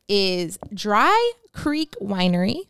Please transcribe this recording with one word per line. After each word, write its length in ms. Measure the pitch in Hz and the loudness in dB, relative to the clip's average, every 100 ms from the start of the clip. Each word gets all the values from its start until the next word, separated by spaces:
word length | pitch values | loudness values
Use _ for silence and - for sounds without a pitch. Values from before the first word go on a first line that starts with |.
| - | -2
is 500 | 202 190 180 170 - - | 0 2 0 -4 -8 -12
Dry 580 | 202 214 208 294 440 480 466 _ | -8 0 2 4 4 2 -4 _
Creek 400 | - 302 302 320 - | -6 -2 -2 -4 -6
Winery 600 | 202 196 180 175 185 285 | -4 0 2 2 0 -2